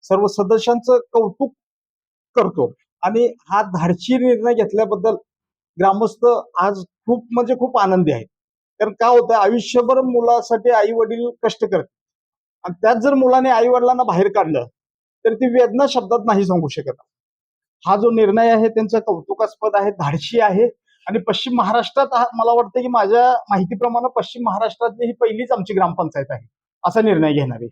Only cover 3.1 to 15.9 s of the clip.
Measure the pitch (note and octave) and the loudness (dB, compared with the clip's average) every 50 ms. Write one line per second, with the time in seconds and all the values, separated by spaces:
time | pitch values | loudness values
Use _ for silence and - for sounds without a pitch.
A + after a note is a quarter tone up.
3.1 | G#3+ A3+ A#3+ A#3 A#3 A#3+ _ _ F#3 G3+ A3 G3 F#3 E3+ D#3+ F3 F#3+ F#3 - - | 0 0 0 0 -2 _ _ _ -2 -2 -2 -2 -4 -4 -2 -2 -2 -2 -2 -2
4.1 | B3+ C4 B3 B3+ B3 A3 A3 A#3+ A#3+ A3 G#3 - - G#3 A3 G3 G#3 F#3+ F3 A3 | -2 0 2 2 0 2 0 0 0 0 0 0 0 -2 0 0 -2 -2 -2 -2
5.1 | G#3+ - _ _ _ _ _ _ _ _ _ _ _ E3 F#3 G3 G3 G3+ A3+ G#3+ | -2 -2 _ _ _ _ _ _ _ _ _ _ _ 0 2 2 2 2 -2 -4
6.1 | A3 _ A#3+ A#3+ A#3+ A3 - - _ E3+ F3+ G3 G3+ G3 F3+ _ _ _ _ - | -2 _ 2 2 2 2 -4 -8 _ -2 -2 -2 -2 -4 -12 _ _ _ _ -4
7.1 | A#3+ A3+ - - A#3 A#3+ B3 A3+ B3+ B3 A#3+ B3 - A#3 G3+ F#3+ F#3 F#3 F3 D3+ | -4 -4 -4 -4 -2 -2 0 0 -2 -2 -2 -2 0 0 2 2 2 2 2 0
8.1 | C3+ A#2 A2+ _ _ _ _ _ _ _ _ _ _ _ G#3 A3 G3+ _ A#3 A#3 | -2 -4 -6 _ _ _ _ _ _ _ _ _ _ _ -4 -4 -2 _ 2 4
9.1 | B3 A#3+ A#3+ A3+ A3+ A3 G3 G3 A#3 A#3+ - - - B3 A#3+ A#3 C4 C4 C4 B3+ | 4 4 4 4 2 2 2 2 2 0 -4 0 -2 0 2 2 2 2 2 0
10.1 | A#3+ A#3+ A#3 A#3 A#3+ A#3+ A3+ - A#3 A3+ A3+ B3 A#3+ A3 G#3 A3 A#3 A3+ A3+ G#3 | 0 0 2 2 2 0 0 -2 -4 0 2 2 2 2 2 0 0 -2 -2 -2
11.1 | A3+ A#3 A#3+ A#3+ - _ - A3 - - A3+ G3+ F#3+ E3+ - _ _ _ _ _ | -2 -6 -6 -8 -8 _ -4 -4 -4 -2 -4 -2 -2 -4 -4 _ _ _ _ _
12.1 | _ _ _ _ _ _ _ _ _ _ - F3+ F3 _ - A3 B3 A#3 G#3+ C#4+ | _ _ _ _ _ _ _ _ _ _ -12 -12 -8 _ 2 2 2 2 2 2
13.1 | C#4 C4+ C4 B3+ B3+ C4 B3+ C4 B3 A3+ A#3 B3 B3 B3 B3 B3 B3+ B3 B3 G#3+ | 2 4 4 4 4 4 4 2 2 2 4 2 2 2 2 2 2 2 0 0
14.1 | F3+ E3+ G3 G#3 - G#3 F#3 D#3+ D#3 C3 A#2+ B2 _ _ _ _ _ _ _ _ | 2 0 0 0 2 0 -2 0 -2 -4 -4 -6 _ _ _ _ _ _ _ _
15.1 | _ _ _ A3+ A3 G3 B3+ B3+ A#3 B3+ A#3+ A#3 G3+ B3 C#4+ C#4 | _ _ _ -2 0 0 -2 0 2 2 2 2 2 0 0 0